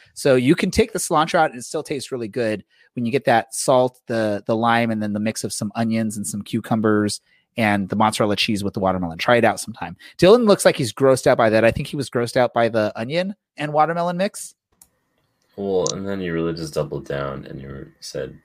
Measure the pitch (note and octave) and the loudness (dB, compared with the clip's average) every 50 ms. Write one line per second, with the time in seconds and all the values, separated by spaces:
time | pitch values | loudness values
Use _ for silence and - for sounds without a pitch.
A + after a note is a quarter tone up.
0 | _ _ _ - - D3 B2+ B2+ B2 C3+ E3+ - G#3+ F#3 - - A3 - - F3+ | _ _ _ -2 2 4 4 4 4 4 4 4 2 0 2 2 0 0 -2 -6
1 | - - E3+ D3+ D#3 - - E3+ D#3 D3+ - B2+ A#2+ - - D#3 C#3+ - D#3 C3 | -4 0 2 2 2 2 2 2 2 0 -2 -8 -12 -8 -8 -8 -6 -6 -8 -8
2 | - - C#3+ B2 A#2 G2+ - C3 A#2 A2 G#2+ F#2 - _ _ _ _ _ _ B2+ | -6 -8 -8 -8 -8 -6 -4 -2 -2 -2 -2 -4 -8 _ _ _ _ _ _ -6
3 | A#2+ A#2 B2 C3+ - C3+ A#2+ A2+ - - - - - - C3 B2+ B2+ B2 - _ | -4 -2 -2 0 2 4 4 4 2 0 -6 -2 2 4 4 4 4 2 -2 _
4 | _ - A#2 A2+ A2 G#2+ G#2 G2+ - - A#2 A2 A#2 A#2 A#2 A#2 A#2 A2+ A2+ G#2+ | _ -4 -2 -2 0 0 -2 -4 -2 -2 0 2 2 4 4 4 2 0 -2 -2
5 | G#2+ G#2 G2+ G#2 G#2+ A2 - - - G#2 - - A#2 G#2 - A#2 A2+ A2+ A2+ A2+ | -4 -4 -2 -2 -2 -4 -4 -4 -8 -8 -6 -6 -8 -6 -4 -2 -2 0 0 0
6 | A2 A2 A2 G#2 G2+ - - G2+ - - - A2+ - - A#2+ A2+ G#2+ A2 G#2+ G#2+ | -2 -2 -4 -6 -8 -6 -8 -8 -6 -4 -4 -4 -2 0 0 2 4 4 4 4
7 | G#2 G#2 - - - _ _ _ _ _ _ A#2+ A2 G#2 G#2 G2+ G2 F2+ G#2+ G#2 | 2 0 -4 -6 -12 _ _ _ _ _ _ 0 2 2 2 0 0 -2 0 2
8 | A2 A2 - - A#2 G#2 G2+ - - - G#2+ F#2+ G2+ G2 - A2 F#2+ F#2 F#2+ F#2 | 2 2 2 0 0 0 0 0 -2 -2 -2 -2 -4 -6 -4 -2 0 0 0 0
9 | F2+ E2 E2 E2+ - - A#2+ A#2 A2 G#2+ F#2+ - - - - - - - - - | -4 -6 -6 -4 0 2 4 4 4 2 2 0 -6 -12 -12 -12 -12 -12 -12 -16
10 | - - - - E3+ F#3 A3+ B3 A#3+ G#3 F#3+ - - F#3 D#3+ - C3+ G#2+ - - | -20 -20 0 4 6 6 6 6 6 4 4 4 4 2 2 2 -2 -4 0 2
11 | C3+ C3+ C3 B2+ - C#3+ B2+ B2 A#2 A2 G#2+ A2 A2+ A2+ - - C#3 - - D3 | 4 4 4 4 4 2 4 4 4 4 4 6 4 4 2 0 -6 -6 -6 -8
12 | B2 - - B2 A#2+ A#2 - C3 B2 A#2 - A#2 A#2 A2+ A2+ A2 G#2+ G#2 - - | -8 -4 -4 -4 -4 0 2 2 0 2 2 0 0 2 2 0 0 0 -2 -6
13 | A2+ B2+ D3+ E3+ F#3 G3 G#3 - _ _ _ C#3+ D3 D3+ D3 D3+ D3+ D#3 E3+ F3 | -8 -4 -4 -4 -4 -4 -8 -12 _ _ _ -8 -6 -2 2 2 2 2 0 -2
14 | F3 F3 F3 F3 G3 G#3+ - - - - - _ _ _ _ _ - _ _ _ | -4 -4 -2 -4 -4 -4 -6 -10 -14 -16 -18 _ _ _ _ _ -20 _ _ _
15 | _ _ _ _ _ _ _ _ _ _ _ G2+ G2+ G2 F#2+ F#2 E2+ D#2 - G2 | _ _ _ _ _ _ _ _ _ _ _ -8 -4 -2 0 0 0 0 -2 -4
16 | G2 G2 G2+ F#2+ F#2 F2 E2 E2 E2 E2+ E2 E2 D#2+ D2 - D#2 D2+ D2 D2 D2 | -6 -6 -6 -4 -4 -4 -2 -2 -2 -2 -4 -4 -8 -6 -4 -4 -4 -4 -6 -10
17 | C#2 - C#2+ C#2 C#2 C2+ C2+ C#2 - - - C2+ C2+ C#2 C#2 C2+ - - _ _ | -8 -6 -6 -6 -4 -6 -8 -10 -12 -14 -14 -14 -14 -14 -14 -14 -16 -18 _ _
18 | - - - C#2 C2+ C2+ C#2 - | -18 -12 -10 -8 -10 -10 -12 -18